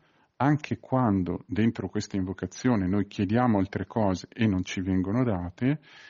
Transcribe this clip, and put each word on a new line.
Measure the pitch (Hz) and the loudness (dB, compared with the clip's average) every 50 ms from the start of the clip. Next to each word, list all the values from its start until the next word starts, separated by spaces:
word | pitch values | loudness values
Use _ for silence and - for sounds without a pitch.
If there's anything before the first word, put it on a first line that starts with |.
| _ _ _ _ _ _ _ | _ _ _ _ _ _ _
anche | - 127 143 151 143 - - 117 - | 0 2 2 2 2 0 -4 -8 -8
quando | - - - 131 127 113 101 98 90 85 87 - - | -4 -2 0 2 2 4 2 2 0 0 -4 -6 -8
dentro | - - 95 110 117 113 - 98 92 | -6 -2 0 2 2 0 -2 -4 -6
questa | - 107 104 - - | -4 -6 -6 -4 -4
invocazione | 98 92 92 95 - - 92 - - - 131 123 107 92 | -4 -4 -4 -4 -6 -8 -10 -6 -2 0 0 2 2 2
noi | 90 95 104 98 | 2 2 0 0
chiediamo | 101 - - 104 95 107 120 123 123 107 98 | -2 -2 -2 -2 0 2 2 4 4 4 2
altre | 95 92 - 98 98 | 2 0 -2 -6 -6
cose | - - 117 107 98 92 87 - - | -4 -2 0 0 0 0 -2 -4 -8
e | - - 113 | -4 0 0
non | 110 95 92 90 | 2 2 0 -2
ci | - - 101 | -4 -4 -4
vengono | 92 92 95 92 92 95 104 123 131 | -2 0 0 0 0 0 0 0 0
date, | 120 104 90 87 87 - - 120 131 147 151 - - - - - | 0 0 -2 -4 -6 -6 -2 0 0 0 -2 -4 -12 -20 -20 -20